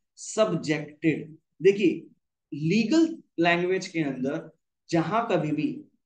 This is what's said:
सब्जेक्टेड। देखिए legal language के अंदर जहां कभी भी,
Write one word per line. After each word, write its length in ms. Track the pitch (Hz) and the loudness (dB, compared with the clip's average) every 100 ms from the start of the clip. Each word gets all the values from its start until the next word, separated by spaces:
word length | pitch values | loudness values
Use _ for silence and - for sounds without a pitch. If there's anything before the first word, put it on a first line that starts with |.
| _ - | _ -20
सब्जेक्टेड। 1200 | - - 208 170 143 151 - - 160 135 - - _ - | -6 0 0 0 -2 -4 -4 -4 0 0 -4 -16 _ 0
देखिए 460 | 175 202 180 - - _ _ _ _ | 2 4 2 0 -6 _ _ _ _
legal 720 | 139 156 214 220 320 320 - - - | -6 0 2 2 4 2 0 -10 0
language 480 | 170 175 180 185 - | 2 2 0 -2 -4
के 120 | 165 | -4
अंदर 580 | 143 123 131 160 - _ _ _ - | -4 -4 -4 -6 -10 _ _ _ -4
जहां 340 | 165 156 220 | -2 0 0
कभी 280 | 233 175 151 | 0 0 0
भी, 300 | 147 135 - - _ | -2 -2 -4 -12 _